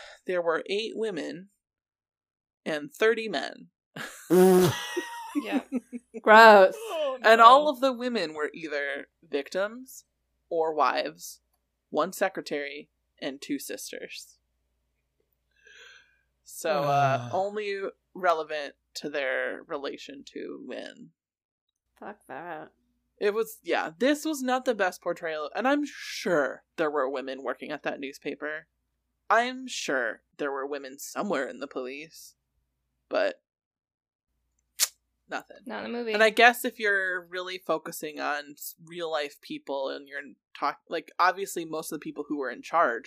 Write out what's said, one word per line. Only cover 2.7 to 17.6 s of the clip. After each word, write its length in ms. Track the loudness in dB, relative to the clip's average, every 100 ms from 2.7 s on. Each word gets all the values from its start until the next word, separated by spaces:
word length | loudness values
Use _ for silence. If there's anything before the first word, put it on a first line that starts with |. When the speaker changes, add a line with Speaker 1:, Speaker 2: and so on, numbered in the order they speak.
| -6 -6
Speaker 1:
thirty 340 | 0 2 2 -2
men. 400 | -6 -6 -10 -20 _ _ -16 -14 -12 2
<laughs> 420 | 6 8 8 6 2 -6 -8 -8 -10 -10 -6
Speaker 2:
Yeah. 160 | -4 -4 -4 -8 -10 -16 -16 -2
Speaker 3:
Gross. 540 | 8 12 12 12 10 4
Speaker 4:
Oh, 400 | -8 -4 -4 2
Speaker 1:
And 180 | 6 10
Speaker 4:
no. 60 | 12
Speaker 1:
all 220 | 12 8
of 140 | 0
the 100 | 0
women 420 | -2 -4 -2 -4
were 160 | -4 -6
either 540 | -6 -8 -4 -4 -6 -10 _ _
victims 760 | -6 -4 -4 -4 -6 -18 -20 -20 _ _ _ -6
or 240 | -2 0
wives, 680 | 2 2 2 -4 -8 -16 -18 _ _ _ _ _
one 240 | -2 -2
secretary, 760 | -2 -4 -4 -8 -6 -8 -12 -16 _ _ _
and 200 | -10 -8
two 180 | -8 -8
sisters. 800 | -8 -12 -12 -14 -14 -16 -18 _ _ _ _ _ _ _ _ _ _ _ _ _ -20 -20 -20 -20 _ _ _ _ -20
So, 380 | -8 -2 0
uh, 360 | 2 4 4 2
Speaker 4:
Ugh. 60 | -2
Speaker 1:
only 460 | -4 -2 -4